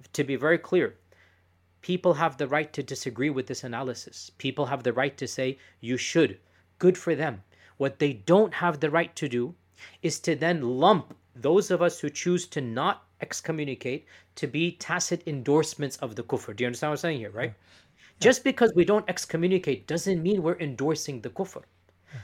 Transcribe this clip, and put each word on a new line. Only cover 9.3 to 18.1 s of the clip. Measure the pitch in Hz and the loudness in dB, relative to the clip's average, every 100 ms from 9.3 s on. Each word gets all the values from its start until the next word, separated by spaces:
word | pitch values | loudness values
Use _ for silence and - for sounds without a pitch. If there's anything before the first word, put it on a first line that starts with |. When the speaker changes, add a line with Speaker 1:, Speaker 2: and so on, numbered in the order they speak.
| 120 127 - _ - - - | -2 -2 -6 _ -20 -20 -6
Speaker 1:
is | 165 - | -4 -2
to | - 147 | -2 0
then | 160 170 | 0 0
lump | 123 127 175 190 - - _ 123 | 0 4 6 4 0 -14 _ -2
those | 135 185 - | 2 4 4
of | 175 | 2
us | 175 - | 2 0
who | 147 | -6
choose | - 180 180 - | -4 0 0 -2
to | 156 | -6
not | 127 113 170 - _ - | -4 -2 -2 -4 _ -12
excommunicate | - - - 160 147 127 127 143 - - _ - | -10 -8 -6 -4 -6 -6 -6 -8 -10 -20 _ -8
to | 143 | -4
be | 151 170 | -2 -2
tacit | 170 - 175 - 170 - | -4 -4 -4 -2 -4 -4
endorsements | 143 127 151 151 - 143 - | -4 2 4 2 -4 -8 -6
of | 127 110 | -10 -8
the | |
kufr. | - 127 - 107 | -4 -6 -4 -4
Do | |
you | 123 | -4
understand | 120 151 | -2 -4
what | 147 | -2
I'm | |
saying | 170 147 | -4 -4
here, | 104 | -6
right? | 104 123 | -8 -8
Speaker 2:
Yeah. | 104 _ - _ _ - | -8 _ -20 _ _ -20